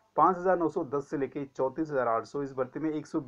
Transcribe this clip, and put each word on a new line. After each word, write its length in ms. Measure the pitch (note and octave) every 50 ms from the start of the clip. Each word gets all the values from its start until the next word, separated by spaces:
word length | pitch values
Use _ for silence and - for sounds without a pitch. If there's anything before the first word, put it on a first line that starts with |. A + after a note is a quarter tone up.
| _ _ _
पाँच 200 | D3+ D#3 F3+ F#3
हज़ार 200 | F3 F3+ F#3+ F3+ F3
नौ 80 | E3 D3+
सौ 140 | - F#3 D#3
दस 240 | B2 C#3+ C#3+ C3+ -
से 80 | D#3
लेके 280 | C#3+ C3+ B2+ - D3 C#3
चौंतीस 420 | C#3 _ - C3 C3 B2 E3 D#3+ D3+
हज़ार 180 | C#3+ C3 B2
आठ 180 | A#2+ A2+ A2+ A2
सौ। 180 | - - C#3+ C#3
इस 100 | C3+ C3+
भर्ती 260 | C3 B2+ B2 - C#3+
में 100 | D#3 D#3
एक 160 | D3+ D3+ D3
सौ 120 | - - D#3+ C3